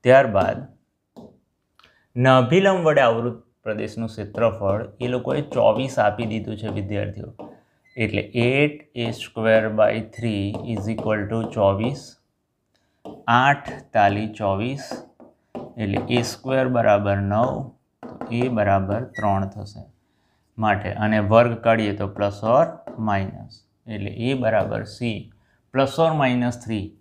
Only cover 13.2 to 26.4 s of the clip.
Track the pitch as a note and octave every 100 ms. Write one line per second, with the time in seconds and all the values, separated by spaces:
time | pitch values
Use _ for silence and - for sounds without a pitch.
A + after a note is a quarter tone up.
13.2 | - A#2+ C3+ C#3+ - - - A2+ G2+ G2+
14.2 | A2 G#2+ G#2 G2 A#2 C#3+ - - - _
15.2 | - _ _ - - - G#2 G2+ G2 A#2+
16.2 | A#2+ - C3 C3 C3 B2 G#2+ G2+ G2+ G2+
17.2 | G2 G#2 B2+ C3+ C3+ - _ _ - -
18.2 | - A#2 B2+ A2+ G2+ G2 F#2+ G#2 B2+ -
19.2 | G#2 G2 F#2+ G2+ G2+ - - _ _ _
20.2 | _ _ _ - G#2+ G2+ G2+ G2+ G#2+ G#2+
21.2 | G2+ A2 A#2+ A2+ A#2 A2+ G#2 G2 G2+ -
22.2 | G2+ G2 A2 B2+ E3 - - - G#2+ G2
23.2 | F#2+ F#2 G2+ - _ _ - G#2+ G2 -
24.2 | A#2 C3+ A2+ A2 G#2 G#2+ G#2+ - A#2+ G#2
25.2 | - _ _ _ _ C3 C3+ - E3 D#3
26.2 | C3 B2